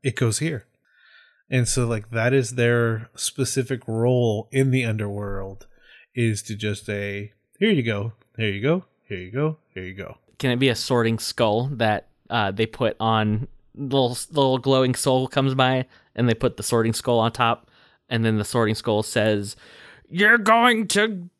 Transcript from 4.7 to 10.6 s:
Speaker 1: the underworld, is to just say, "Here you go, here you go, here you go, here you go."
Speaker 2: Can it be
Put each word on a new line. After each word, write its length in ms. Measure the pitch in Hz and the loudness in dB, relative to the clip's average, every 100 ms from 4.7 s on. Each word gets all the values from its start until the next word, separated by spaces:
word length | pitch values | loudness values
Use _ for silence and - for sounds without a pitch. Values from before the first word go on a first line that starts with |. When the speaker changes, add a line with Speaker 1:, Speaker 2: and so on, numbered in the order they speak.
Speaker 1:
the 140 | 127 | 2
underworld, 800 | 117 110 101 101 101 98 98 - - _ _ - _ | 0 -2 -4 -6 -6 -6 -8 -12 -20 _ _ -20 _
is 280 | 120 117 104 | -2 0 0
to 100 | - 104 | -6 -6
just 280 | 107 98 - | -4 -6 -6
say, 460 | 101 101 101 104 _ _ _ | -6 -6 -8 -12 _ _ _
"Here 120 | 220 | 2
you 120 | 175 | 2
go, 300 | 117 104 110 - _ - | 0 -2 -4 -8 _ -4
here 120 | 110 | -2
you 100 | 98 | 0
go, 240 | 123 180 - _ _ | 0 -2 -4 _ _
here 100 | 95 | -12
you 120 | 90 | -8
go, 280 | 120 156 156 _ | -4 -4 -4 _
here 120 | - | -12
you 100 | 92 | -12
go." 240 | 95 90 95 _ _ | -12 -14 -16 _ _
Speaker 2:
Can 120 | 131 | -2
it 80 | |
be 100 | 123 | 2